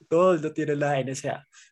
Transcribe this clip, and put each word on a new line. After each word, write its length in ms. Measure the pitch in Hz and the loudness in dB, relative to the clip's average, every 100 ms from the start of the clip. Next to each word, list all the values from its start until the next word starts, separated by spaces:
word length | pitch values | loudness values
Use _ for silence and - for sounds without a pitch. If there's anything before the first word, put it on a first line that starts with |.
| - | -2
todo 260 | 165 185 170 | 2 4 2
lo 160 | 156 | -2
tiene 220 | 156 151 143 | -4 -4 -2
la 240 | 143 135 | 0 -2
N 120 | 127 | -4
S 180 | 131 135 | -6 -8
A, 180 | - - - - | -8 -12 -20 -20